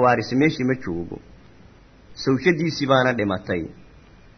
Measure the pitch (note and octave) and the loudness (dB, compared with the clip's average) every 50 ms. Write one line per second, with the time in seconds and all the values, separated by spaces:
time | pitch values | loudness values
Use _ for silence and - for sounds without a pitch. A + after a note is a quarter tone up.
0 | B2+ B2 A#2+ A#2 A2 - A#2+ C3 D3 D#3+ D3+ - B2+ B2+ C3 B2 - F#2+ E2+ E2+ | 4 4 4 2 0 0 2 2 2 2 2 0 -2 -2 -2 -2 -4 -6 -6 -6
1 | E2+ - - - - - - - - - - - - - - - - - - - | -8 -8 -12 -14 -14 -20 -20 -20 -20 -20 -20 -20 -20 -20 -20 -20 -20 -20 -20 -20
2 | - - - - - C3+ C3+ B2 - F3+ E3 D3+ E3+ D#3+ D3 - C#3+ C3 C3+ C3 | -20 -20 -16 -4 -2 -2 -2 2 2 0 0 0 -2 -4 -4 -4 0 2 4 4
3 | B2+ B2+ B2 A2+ G#2+ G2+ F#2 F#2 - - F#2+ E2+ D#2+ - - - - - - - | 4 2 2 0 0 -2 -2 -2 -4 -4 -4 -4 -4 -8 -12 -18 -20 -20 -20 -20
4 | - - - - - - - | -20 -20 -20 -20 -20 -20 -20